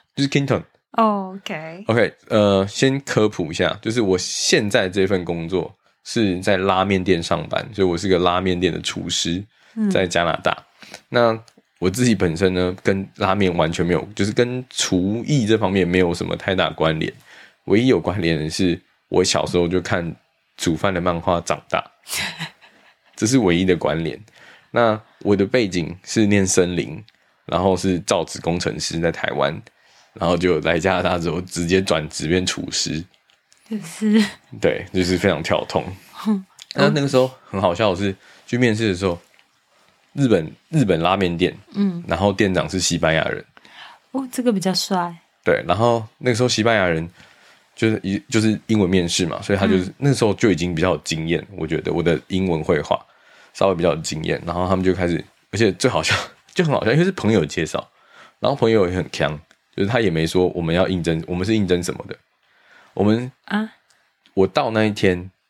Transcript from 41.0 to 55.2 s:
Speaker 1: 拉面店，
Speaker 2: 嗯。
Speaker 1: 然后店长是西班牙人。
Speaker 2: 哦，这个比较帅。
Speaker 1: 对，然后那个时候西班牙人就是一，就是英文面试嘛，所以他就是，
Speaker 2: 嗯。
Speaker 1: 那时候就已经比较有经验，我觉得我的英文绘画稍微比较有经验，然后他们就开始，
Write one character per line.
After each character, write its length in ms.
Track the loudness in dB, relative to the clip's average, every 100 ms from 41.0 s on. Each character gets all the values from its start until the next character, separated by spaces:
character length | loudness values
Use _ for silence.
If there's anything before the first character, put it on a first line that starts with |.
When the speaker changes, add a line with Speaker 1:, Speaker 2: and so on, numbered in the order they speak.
Speaker 1:
拉 160 | 2 2
面 180 | 0 2
店， 220 | 0 -2 -10
Speaker 2:
嗯。 300 | -2 -2 -4 -6
Speaker 1:
然 80 | 0
后 140 | 0
店 220 | 2 0
长 160 | 0 -2
是 100 | -2
西 160 | -2 0
班 200 | 2 2
牙 80 | 0
人。 180 | -4 -12 _ -20 -20 -20 -20 _
Speaker 2:
哦， 160 | -8 -6
这 120 | -2
个 100 | 0
比 60 | 0
较 120 | 0
帅。 440 | -2 -2 -4 -4 -10 _ _
Speaker 1:
对， 200 | -2 0 0
然 80 | 2
后 300 | 2 2 -4 _
那 100 | -2
个 60 | 0
时 80 |
候 60 | 0
西 120 | 2
班 140 | 2 2
牙 100 | 2
人 240 | 0 -4 -12 -20 _ -20 _ _ -2
就 140 | 0
是 100 | 0
一， 180 | -2 -4 -2
就 100 | 0
是 200 | 2 0 0
英 120 | 2
文 80 | 4
面 220 | 2 2
试 160 | -2 -2
嘛， 160 | -4
所 140 | -2 0
以 20 |
他 80 | 2
就 140 | 2
是， 60 | 0
Speaker 2:
嗯。 80 | -2
Speaker 1:
那 160 | 0
时 100 | 2
候 80 | 0 2
就 160 | 2
已 40 | 2
经 200 | 0 0
比 60 |
较 100 | 0
有 60 | 0
经 280 | -4 -4 -2
验， 160 | -2 -4 -10
我 80 | -4
觉 120 | -4
得 140 | -2
我 120 | 0
的 160 | 0 -2 -2
英 200 | -2 0
文 160 | 0
绘 160 | 0 -2
画 220 | 0 -4 -4 _ _ -20 -20
稍 140 | -2 0
微 80 | 2
比 60 |
较 60 | 0
有 60 | 0
经 220 | -4 -6
验， 180 | -4 -4 -4
然 100 | -4
后 120 | 0
他 80 | 2
们 80 | 2
就 80 |
开 140 | 0 0
始， 160 | -2